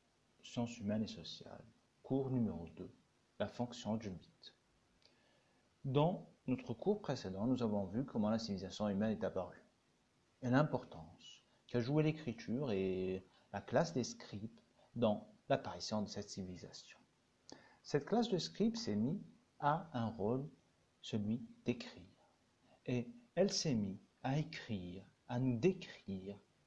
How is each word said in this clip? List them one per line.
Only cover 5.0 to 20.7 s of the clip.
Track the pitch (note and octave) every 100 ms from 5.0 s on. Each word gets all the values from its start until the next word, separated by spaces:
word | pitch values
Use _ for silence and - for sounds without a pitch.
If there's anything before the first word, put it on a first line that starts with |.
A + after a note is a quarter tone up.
| - _ _ _ _ _ _ _
Dans | C#3 C3 D#3 G3 - - -
notre | B2+ -
cours | A#2 - G#3
précédent, | - B2+ F#2+ F#2 A#2
nous | B2+
avons | A#2 G#2
vu | F#2+ G#2+ D3
comment | A2+ G#2+
la | A2
civilisation | G#2 G2 F#2 - G#2
humaine | G2 A2
est | G#2 F#2
apparue | F#2+ F2 - - _ _ _ _ _ _ _
et | B2
l'importance | B2+ D#3 B2 - D#2+ D#2+ - - - _ _ -
qu'a | A#2+
joué | A#2 D3+
l'écriture | D#3 D#3 - A2+ - A#2 D3
et | G2 F#2+ F#2 F#2 F#2 - - _
la | G2+
classe | - B2 E3
des | C3+ A#2
scribes | - - G#2 A2 - - _ - A#2+
dans | A2+ G#2+ - - -
l'apparition | C3+ G#2+ F#2+ - G#2+
de | G2+
cette | G#2 G2+
civilisation. | - F#2 F2+ - - - - _ _ _ _ - - - -
Cette | - D3 -
classe | A3 A#3
de | F3+
scribes | - - A3 A3+
s'est | - G#2
mise | A#2+ G3 - - _ -
à | D3 D#3 -
un | B2+ A2+
rôle, | - G2+ B2+ D3+ - _